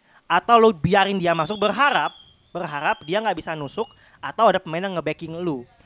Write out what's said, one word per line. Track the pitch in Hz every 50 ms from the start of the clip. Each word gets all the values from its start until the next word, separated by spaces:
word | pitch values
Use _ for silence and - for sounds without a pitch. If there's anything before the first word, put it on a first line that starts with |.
| _ _ _ _ _
atau | - 220 240 - - 233
lo | 226 226 220
biarin | 196 156 139 175 202 196 190 196 202 190
dia | 175 170 170
masuk | 165 156 160 214 202
berharap, | 202 208 190 226 277 285 240 165 147 170 - _ _ _ _ _ _ _
berharap | - 175 180 156 147 143 151 190 220 - 151
dia | 147 180 214
nggak | 226 214 180
bisa | 165 - 175 160
nusuk, | 156 143 131 - 202 226 - _ _ _ _ _ _
atau | - 139 - - 226 208
ada | 175 -
pemain | - 165 156 170
yang | 190 196 185
nge-backing | 165 143 156 151 - 170 160 165
lu. | 170 180 170 143 123 120 - _ _ _